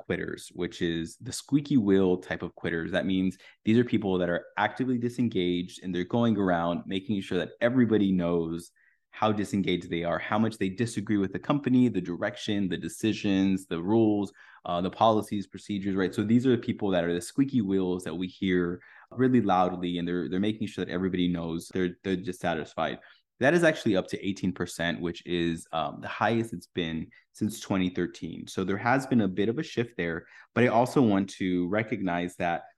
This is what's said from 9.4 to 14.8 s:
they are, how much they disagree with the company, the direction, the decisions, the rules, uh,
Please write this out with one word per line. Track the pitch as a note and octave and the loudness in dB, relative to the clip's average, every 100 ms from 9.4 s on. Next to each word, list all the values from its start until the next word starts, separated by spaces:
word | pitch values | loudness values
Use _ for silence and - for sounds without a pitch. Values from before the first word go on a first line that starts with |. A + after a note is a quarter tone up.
| F#2+ G2+ F#2 F2 - | 0 0 0 -2 -2
they | E2+ | -4
are, | E2+ E2+ | -2 -2
how | - G#2+ | -2 0
much | A2 - | 0 0
they | G2 | -4
disagree | F#2 A2+ A2 G2+ G2+ | -2 -4 -4 0 0
with | F#2+ | 0
the | F2+ | -2
company, | - C#3+ C#3 B2+ B2 | -2 -2 2 4 4
the | F#2+ | 0
direction, | F2 E2+ G#2 - - G2+ F#2 | -4 -4 -4 -4 -4 -2 -2
the | E2+ | -4
decisions, | E2+ - A2 F#2 G#2 F#2+ G2 F#2 - | -6 -4 -2 0 0 2 2 0 -2
the | E2 | -4
rules, | F2+ A2+ A2 G#2 G2 - - - - | 2 4 4 2 -2 -8 -20 -12 -6
uh, | F2 | -2